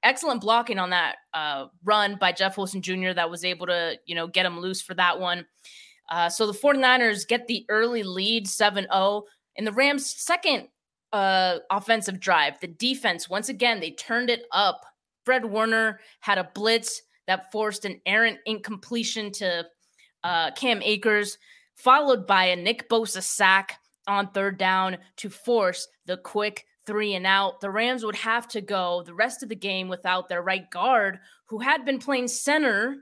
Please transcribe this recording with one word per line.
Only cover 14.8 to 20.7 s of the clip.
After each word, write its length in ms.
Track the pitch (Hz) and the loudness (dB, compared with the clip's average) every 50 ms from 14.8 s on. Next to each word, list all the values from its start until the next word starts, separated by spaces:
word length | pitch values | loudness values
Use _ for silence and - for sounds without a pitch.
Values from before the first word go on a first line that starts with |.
| - - _ _ _ _ _ _ _ | -10 -20 _ _ _ _ _ _ _
Fred 200 | 247 254 262 220 | 0 2 2 2
Warner 540 | 226 202 220 220 226 226 226 226 220 208 208 - - - _ | -2 0 0 0 2 2 2 2 0 -2 -4 -16 -20 -20 _
had 180 | - - 202 190 | -2 0 0 0
a 100 | 180 - _ | 0 -4 _
blitz 480 | 196 208 220 226 233 226 - - - _ _ _ _ _ | 0 2 2 2 2 0 -4 -8 -8 _ _ _ _ _
that 240 | - 185 190 190 - | -2 -2 -2 -2 -8
forced 340 | - 214 214 214 202 202 - | -4 -2 -2 -2 -4 -6 -8
an 160 | 202 185 - _ | -8 -10 -6 _
errant 340 | 180 196 220 226 226 214 - _ | 0 2 2 2 2 0 -4 _
incompletion 840 | - 220 208 208 - 214 190 - - 240 233 226 226 - 226 214 208 | -8 -8 -8 -8 -10 -12 -12 -10 -6 -6 -4 -4 -4 -6 -6 -8 -8
to, 340 | 202 - 208 185 175 170 165 170 _ _ _ _ _ _ _ _ _ _ - | -8 -4 -4 -2 -2 -2 -6 -10 _ _ _ _ _ _ _ _ _ _ -4
uh, 280 | 175 180 165 165 143 | 0 0 2 0 0
Cam 320 | 131 - 175 254 | -4 -2 0 0